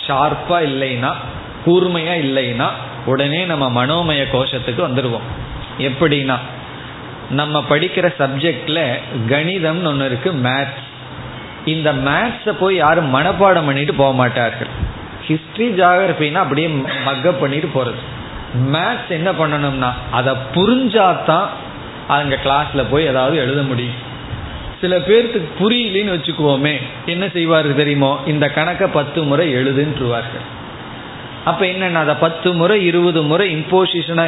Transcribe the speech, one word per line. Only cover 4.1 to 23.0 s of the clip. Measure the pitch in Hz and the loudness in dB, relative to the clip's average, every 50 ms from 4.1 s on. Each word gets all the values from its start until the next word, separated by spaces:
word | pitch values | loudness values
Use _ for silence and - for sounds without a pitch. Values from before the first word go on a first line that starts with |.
| 151 139 135 127 | 0 0 0 0
கோஷத்துக்கு | - 127 135 131 - 123 123 135 117 127 | 0 0 0 0 -4 -4 -4 -4 -2 -2
வந்துடுவோம். | 180 147 123 131 127 123 117 107 95 - - - - - - - - - - - | -2 0 0 0 0 -2 -2 -4 -6 -8 -10 -10 -10 -10 -10 -12 -12 -12 -8 -4
எப்படின்னா, | 131 139 127 127 170 156 147 143 135 135 127 123 - - - - - - - - - - - - - - - - - - | -4 -4 0 0 2 2 2 0 0 0 -2 -2 -4 -8 -12 -14 -14 -14 -14 -14 -14 -14 -14 -14 -14 -14 -14 -12 -8 -4
நம்ம | 131 139 151 151 151 147 131 120 | -2 -2 0 0 -2 -2 2 2
படிக்கிற | 147 151 170 185 - 185 175 175 - - | 2 2 2 0 0 0 0 0 2 0
சப்ஜெக்ட்ல | 143 131 135 135 151 170 - - - - 151 165 156 123 123 - - - 131 127 110 113 | 0 0 0 0 0 0 -2 -2 -4 -4 -2 -2 0 -2 -2 -4 -6 -6 -6 -4 0 0
கணிதம்னு | 135 147 156 170 190 190 160 156 160 180 175 156 | 0 0 0 0 -2 -2 -2 -2 0 0 0 0
ஒண்ணு | 143 139 135 | 0 0 0
இருக்கு, | 131 123 123 - 185 | -2 -2 -2 -2 -2
மேத்ஸ். | 175 135 123 127 131 139 139 131 - - - - - - - - - - - - - - - - - - - | 0 0 0 0 0 0 -2 -4 -8 -12 -14 -16 -16 -18 -16 -16 -14 -14 -14 -14 -14 -14 -14 -16 -16 -6 -4
இந்த | 156 160 160 151 151 | -4 -2 0 0 0
மேத்ஸை | 143 135 135 139 147 175 220 240 226 - - 214 | 0 0 0 0 0 0 0 -2 -4 -4 -4 -4
போய் | 202 147 180 190 190 | -2 0 0 2 2
யாரும் | 175 151 151 165 170 165 135 127 | 4 4 4 4 4 2 2 2
மனப்பாடம் | 135 156 180 - - 196 196 185 170 156 | 2 2 2 2 4 4 6 6 4 2
பண்ணிட்டு | 143 139 139 147 - - | 2 0 0 0 0 2
போக | 139 139 135 | 4 4 4
மாட்டார்கள். | 131 127 127 120 110 123 120 113 - - - - - - - - - - - - - - - - | 4 4 2 2 2 0 0 0 -2 -4 -8 -8 -6 -4 -6 -6 -6 -8 -12 -14 -14 -10 -4 -2
ஹிஸ்டரி, | 156 156 - - - 202 226 247 | -2 -2 -4 -6 -4 -2 0 0
ஜியாகிரபின்னா | 196 180 185 180 180 180 196 175 156 143 151 147 151 | 4 4 6 6 6 4 4 2 2 0 0 0 0
அப்படியே | 190 185 135 135 143 160 165 151 139 135 - - - 123 | 0 0 2 2 0 0 0 0 -2 -2 -4 -4 -4 -2
மக்கப் | 139 139 127 131 175 175 - | -2 -2 0 2 0 2 2
பண்ணிட்டு | 151 139 139 151 175 151 - | 0 0 0 -2 -2 -2 0
போறது. | 135 127 120 107 - - - - - - - - - - - - 123 127 135 | 0 -2 -2 -4 -6 -10 -12 -12 -12 -12 -12 -12 -12 -10 -4 -2 0 2 2
மேத்ஸ் | 143 160 180 214 247 233 - - | 2 2 0 0 -2 -4 -4 -4
என்ன | 180 156 170 190 | -4 0 0 0
பண்ணணும்னா, | 180 160 160 151 147 147 143 143 135 131 131 123 123 - - - | 0 2 0 0 0 0 0 0 0 0 -2 -2 -2 -4 -6 -2
அதை | - 120 127 135 131 123 127 - - | 0 0 2 2 0 -2 -4 -2 0
புரிஞ்சாதான் | 170 190 226 247 254 262 226 202 226 196 185 165 139 - - 156 170 202 208 - - - - - - - - - - - - | 2 4 4 4 4 2 4 4 6 6 6 4 2 2 2 2 2 2 -2 -4 -8 -12 -14 -14 -14 -14 -14 -14 -10 -2 0
அங்க | 139 143 147 143 135 131 - | 0 2 2 0 -2 0 2
கிளாஸ்ல | 139 139 147 151 147 151 139 127 107 | 2 2 2 2 0 0 0 0 2
போய் | 131 151 | 2 2